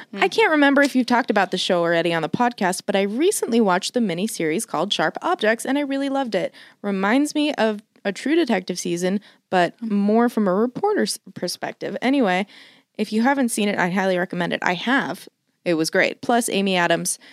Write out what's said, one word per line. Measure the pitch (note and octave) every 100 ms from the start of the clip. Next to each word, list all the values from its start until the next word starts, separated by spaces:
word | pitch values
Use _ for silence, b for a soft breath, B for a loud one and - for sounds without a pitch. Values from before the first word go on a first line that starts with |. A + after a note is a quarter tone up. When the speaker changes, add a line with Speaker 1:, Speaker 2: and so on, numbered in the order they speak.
| B
Speaker 1:
Hmm. | G3+
Speaker 2:
"I | F#4+
can't | - A4
remember | D#4 C#4 C#4
if | C#4+
you've | C4 B3
talked | A#3+ B3
about | G#3 F#3+
the | F#3
show | - F3+
already | E3+ E3+ E3+
on | E3+
the | D#3+
podcast, | - B3 A#3+ F#3+ F3+ -
but | G3
I |
recently | G3+ A3 E4+ G#4+ G4+ A#3
watched | G#3+ F3+ -
the | B3+
miniseries | A3 E3+ A3 - D#3+ D#3+ D#3
called | D3 F#3+
Sharp | - D#3+ -
Objects, | D#4 F4+ G#3+ A3+ -
and | C#4
I |
really | C#4+ C4+ C#4
loved | C4+ C4 G3+
it. | D#3 B B B
Reminds | G3+ G3 G3 B3 D4
me | D4+ D4
of | - A3 G#3 - _
a | G3+
True | G3 B3+ E4
Detective | D4+ G3+ F#3 F#3
season, | F3+ E3+ F3+ G3+ b b _
but | F#3 F3 -
Speaker 1:
Hmm. | A3+ G3+
Speaker 2:
more | G3+ A3 A#3+
from | - G#3
a |
reporter's | F3+ B3 - G4+ G4+ G#3+ - -
perspective. | - F3 - - - D#3 G3
Anyway, | A#3+ C#4+ G#3+ F3+ G3+ B B B B -
if | G#3
you | G#3+
haven't | A#3+ C#4 A#3+
seen | A3+ G3+
it, | G3
I | F3
highly | F#3+ F#3+ F3+
recommend | F#3 F3 E3+
it." | -
I | -
have. | F3+ - C4 F#3 - - _ _ _
It | - D#3+
was | D#3+
great. | F#3+ C3 -
Plus, | - A#3+ A#3+
Amy | G3 G3 F3+
Adams. | E3+ E3+ F3+ - B